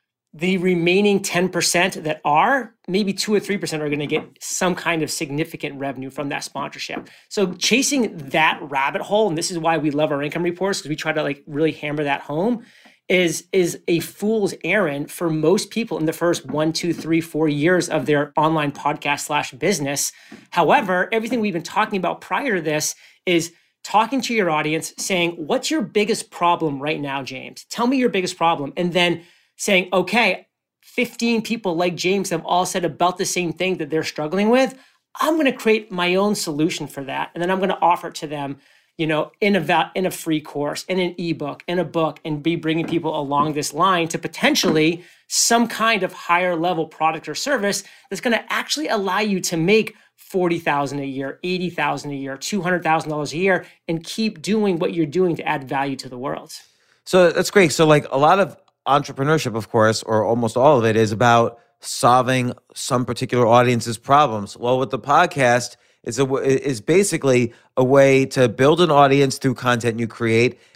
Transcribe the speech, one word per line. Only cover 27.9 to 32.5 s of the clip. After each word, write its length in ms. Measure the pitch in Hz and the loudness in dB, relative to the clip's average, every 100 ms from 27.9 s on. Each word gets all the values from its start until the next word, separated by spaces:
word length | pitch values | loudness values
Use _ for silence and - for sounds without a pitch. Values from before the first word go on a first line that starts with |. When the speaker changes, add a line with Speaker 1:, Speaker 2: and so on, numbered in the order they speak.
| 269 | 2
Speaker 1:
your 120 | 240 | 2
biggest 280 | 190 180 - | 0 -4 0
problem." 340 | 165 156 139 - | 0 0 -4 -4
And 160 | 180 | -2
then 300 | 175 175 170 - _ _ - | 2 0 0 -8 _ _ -8
saying, 340 | - 185 185 | 0 0 2
"Okay, 560 | 190 180 226 208 - - _ _ _ | 0 0 2 2 0 -8 _ _ _
fifteen 600 | _ - 240 - 233 226 | _ -4 -4 -2 0 0
people 340 | 220 226 190 165 | -2 -4 -4 0
like 200 | 180 165 | -2 0
James 340 | 175 196 180 | 0 0 -2
have 160 | 165 | -4
all 200 | - | -2